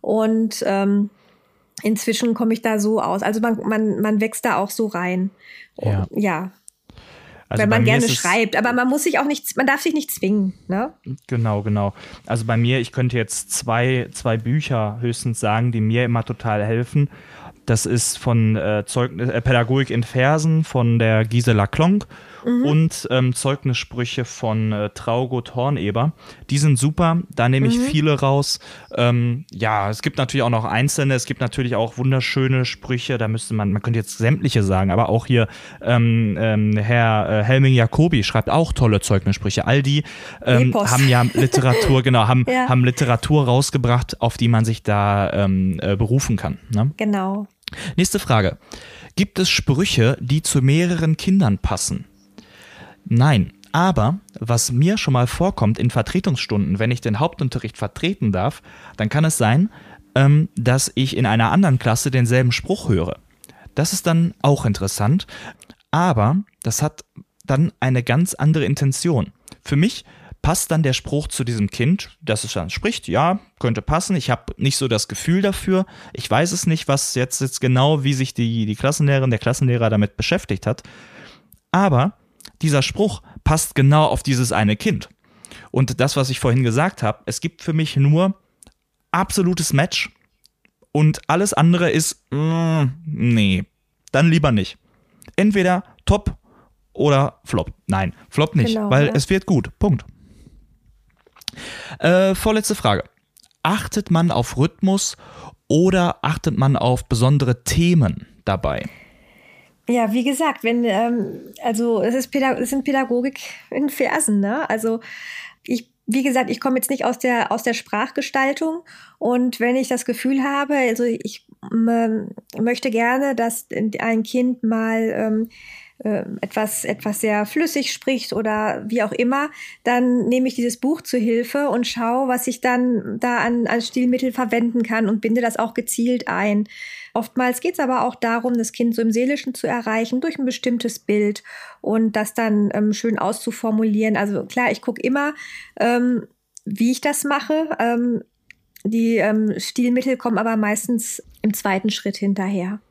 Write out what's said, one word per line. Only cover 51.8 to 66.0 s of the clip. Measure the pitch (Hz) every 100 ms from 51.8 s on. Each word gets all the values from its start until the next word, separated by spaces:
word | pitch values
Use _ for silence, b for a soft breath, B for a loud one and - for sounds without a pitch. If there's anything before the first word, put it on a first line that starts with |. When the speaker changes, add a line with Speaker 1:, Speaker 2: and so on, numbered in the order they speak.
| - - - _ _ - B B B B B B
Speaker 2:
Nein, | - 117 139 127 180 - -
aber | 156 180 147 107 190 - -
was | 110 120 -
mir | 123 160 214
schon | -
mal | 127 123
vorkommt | - 180 - 104 110
in | 123
Vertretungsstunden, | 123 107 190 196 131 - 104 82 98
wenn | 110
ich | 120
den | 120 107
Hauptunterricht | 160 - 135 127 110 -
vertreten | 107 - 165 202 117
darf, | 95 110 - B B B -
dann | 107
kann | 147
es | 160 -
sein, | 110 127 202 B B B _
ähm, | 127 139 147 160 -
dass | 120 131 -
ich | - 131 -
in | 120
einer | 113 113
anderen | 135 190 127
Klasse | 120 110 143
denselben | 131 117 123 127
Spruch | 120 - 196 -
höre. | 95 87 - _ _ B B B
Das | - 160
ist | 185 175
dann | 165 170 -
auch | 143 143
interessant, | 120 101 98 - 104 170 - B B B B B _
aber | 151